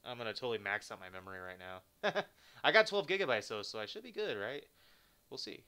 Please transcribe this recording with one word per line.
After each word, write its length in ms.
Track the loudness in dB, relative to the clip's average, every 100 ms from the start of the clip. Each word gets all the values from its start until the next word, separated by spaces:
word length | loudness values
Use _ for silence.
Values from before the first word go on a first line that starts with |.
| -8
I'm 120 | -4
gonna 160 | -4
totally 240 | -2 0 0
max 320 | 0 -2 -2
out 100 | -12
my 80 | -10
memory 300 | -12 -10 -10
right 200 | -10 -10
now. 220 | -10 -12 _ _ 0 0 -4 _
<laughs> 200 | -20 2
I 80 | 8
got 160 | 8 8
twelve 200 | 2 2
gigabytes 420 | 2 4 2 2
though, 120 | -4
so 160 | -4 -6
I 80 | -6
should 180 | -8
be 80 | -10
good, 260 | -6 -4 -2
right? 260 | -4 -6 -12 _ -20 -20 _ _ _
We'll 80 | -10
see. 260 | -8 -10